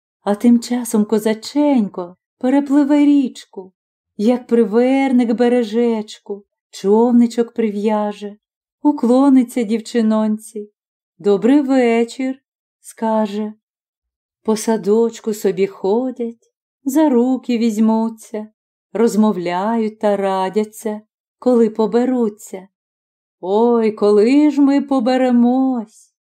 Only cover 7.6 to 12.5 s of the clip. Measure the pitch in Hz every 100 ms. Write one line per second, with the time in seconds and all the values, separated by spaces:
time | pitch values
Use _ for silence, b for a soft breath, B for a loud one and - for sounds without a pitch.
7.6 | 226 202 214 214 208 196 208 208 _ _
8.6 | _ _ 294 294 233 254 277 262 240 254
9.6 | 208 226 220 240 220 220 220 214 - 208
10.6 | 208 _ _ _ _ _ 202 196 220 285
11.6 | 262 269 233 226 233 - 262 262 _